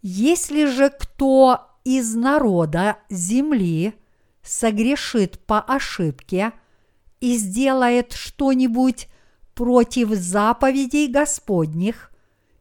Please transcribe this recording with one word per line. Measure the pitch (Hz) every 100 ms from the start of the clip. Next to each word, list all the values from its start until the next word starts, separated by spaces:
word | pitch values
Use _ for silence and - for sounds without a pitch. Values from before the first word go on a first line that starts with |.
Если | 202 185 254 349 - 294 294
же | 254 277
кто | 277 - - 269 262 262 247 - _
из | - 262 226 220
народа | 254 302 254 175 160 160 202 202 _
земли | 190 175 240 302 269 180 160 185 - _ _ _ _
согрешит | - - 226 214 226 285 - 240 185 - -
по | 214
ошибке | 214 269 - - 165 139 - 185 214 - _ _ _ _ _ _
и | 254 240
сделает | 202 202 269 262 247 247 240
что-нибудь | - - - 277 262 254 233 262 254 - - _ _ - -
против | 240 247 240 254 226
заповедей | 208 175 202 214 240 269 269 262 294 294
Господних, | 262 294 - - 185 160 156 196 226 - - _ _ _ _